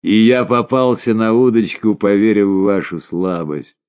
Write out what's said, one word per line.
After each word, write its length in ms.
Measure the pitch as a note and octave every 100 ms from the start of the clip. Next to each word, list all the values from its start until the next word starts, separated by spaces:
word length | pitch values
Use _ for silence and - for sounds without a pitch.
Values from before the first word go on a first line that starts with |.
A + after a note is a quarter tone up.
И 240 | - G#2+
я 200 | A2+ B2+
попался 680 | A#2 B2 - C3 B2+ A#2 A#2+
на 200 | A2 A2+
удочку, 600 | A#2 B2+ A2+ G2 - A2
поверив 520 | G2 G#2 G2+ A2 G#2 G2
в 160 | G2
вашу 360 | G2+ G2 D#2+ E2+
слабость. 760 | - E2+ F#2 F2 D#2 D2 C#2 _